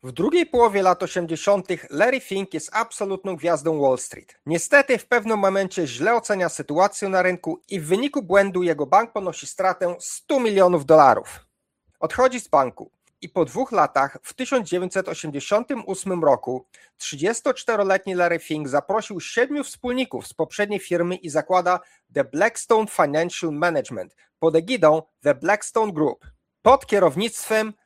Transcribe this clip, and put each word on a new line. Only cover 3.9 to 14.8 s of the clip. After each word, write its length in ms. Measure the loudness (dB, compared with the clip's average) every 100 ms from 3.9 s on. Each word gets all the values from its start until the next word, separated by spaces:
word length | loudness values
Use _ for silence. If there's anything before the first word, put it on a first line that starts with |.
| 0
Street. 420 | -4 -16 -20 _ -4
Niestety 520 | -4 2 2 4 0
w 80 | 0
pewnym 320 | -2 0 0
momencie 480 | 0 0 -2 -4 -6
źle 280 | -2 0
ocenia 340 | 0 0 -2 -2
sytuację 600 | -4 -4 2 2 0 -2
na 140 | 0
rynku 380 | 0 -2 -6 -10 -8
i 120 | -8
w 60 | -2
wyniku 360 | -2 0 -4
błędu 400 | 0 2 2 0
jego 240 | -2 -2 0
bank 260 | 2 2
ponosi 340 | -4 -6 -8 -10
stratę 500 | -4 -2 -2 -4 -6
stu 400 | -12 -12 -2 0
milionów 460 | 2 4 4 4 6
dolarów. 600 | 8 10 6 0 -14 _ _ _ _ _ _
Odchodzi 400 | -6 0 0 0
z 80 | 0
banku. 420 | 2 2 -4 -18 _ _ _
I 80 | -6
po 160 | -2
dwóch 280 | -2 -2 -2
latach, 460 | 0 2 2 -2 -4
w 120 | -16
tysiąc 340 | -10 -4 -2 -2
dziewięćset 400 | -4